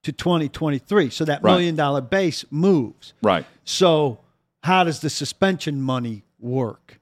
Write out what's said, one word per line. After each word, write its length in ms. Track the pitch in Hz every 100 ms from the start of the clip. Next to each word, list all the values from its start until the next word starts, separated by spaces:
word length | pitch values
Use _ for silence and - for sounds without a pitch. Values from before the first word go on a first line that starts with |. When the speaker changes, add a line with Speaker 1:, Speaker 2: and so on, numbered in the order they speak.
Speaker 1:
to 100 | -
twenty 360 | 135 180 170 147
twenty-three. 600 | - 156 139 _ 208 139
So 140 | -
that 160 | 156 143
Speaker 2:
Right. 120 | -
Speaker 1:
million 240 | 180 175 160
dollar 240 | 143 143
base 440 | 127 196 180 - -
moves. 640 | 147 185 170 113 - - _
Speaker 2:
Right. 240 | 107 87 - _
Speaker 1:
So 560 | - - 170 156 147 107 _ _ _ _
how 180 | 156 185
does 160 | 170 139
the 100 | 156
suspension 720 | - 135 - 196 185 - 143
money 440 | 131 127 120 107 _ _
work? 580 | 120 131 117 - _ _